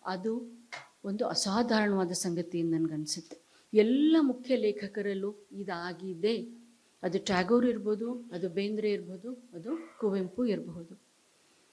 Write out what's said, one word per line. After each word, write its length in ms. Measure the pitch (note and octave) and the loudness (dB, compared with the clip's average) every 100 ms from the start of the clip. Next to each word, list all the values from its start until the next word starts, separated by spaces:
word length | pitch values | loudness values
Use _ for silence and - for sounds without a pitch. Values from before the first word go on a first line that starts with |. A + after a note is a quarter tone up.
| - | -6
ಅದು 520 | F#3 G#3+ A#3 A#3+ - - - - _ G3+ | -4 -2 -4 -6 -16 -18 -18 -18 _ -6
ಒಂದು 200 | G3+ B3 | -2 -2
ಅಸಾಧಾರಣವಾದ 840 | E3 G3+ G3+ A#3+ A3 G#3 G3 F3 | 0 0 2 2 2 4 2 0
ಸಂಗತಿ 500 | F3+ F#3 E3+ E3+ E3+ | -2 -2 -2 -2 -2
ಅಂತ 120 | E3 | 0
ನನ್ಗನ್ಸುತ್ತೆ. 640 | D#3+ D#3+ D3+ D3+ - - - _ _ _ | 2 0 -2 -4 -6 -8 -18 _ _ _
ಎಲ್ಲ 440 | G#3+ A3 C4 D4+ D#4+ | 4 6 6 6 6
ಮುಖ್ಯ 360 | C#4 B3 B3 B3 | 4 2 0 2
ಲೇಖಕರಲ್ಲೂ 800 | G#3+ G#3 G3 G#3+ G3+ G3 G3 G#3 - | 2 0 -4 -4 -2 -2 -4 -8 -14
ಇದಾಗಿದೆ. 840 | G3 G3 E3+ F3 F3 F#3+ E3 G#3 A3+ - - - _ _ _ | -10 -6 -6 -6 -6 -8 -2 0 0 -4 -12 -20 _ _ _
ಅದು 160 | F#3 F#3+ | -2 -2
ಟ್ಯಾಗೋರ್ 460 | G3 F3+ F3+ A#3+ B3 | 2 2 4 4 4
ಇರ್ಬೋದು, 640 | G#3+ G3+ G#3 A#3 B3 - | 2 0 -2 -2 -6 -8
ಅದು 160 | F3 F3+ | -6 -4
ಬೇಂದ್ರೆ 420 | E3+ G3+ G#3+ G#3 | -2 -2 0 0
ಇರ್ಬೋದು, 400 | G3+ F3 F#3 A3+ | 0 -4 -10 -12
ಅದು 680 | B3 - F3 G#3+ D#4+ - - | -14 -14 -12 -8 -8 -10 -2
ಕುವೆಂಪು 460 | G#3+ G3 F#3 - B3 | 0 0 -2 -2 0
ಇರಬಹುದು. 560 | F#3 - E3+ E3 F#3+ _ _ _ _ _ _ _ | 0 -4 -10 -14 -18 _ _ _ _ _ _ _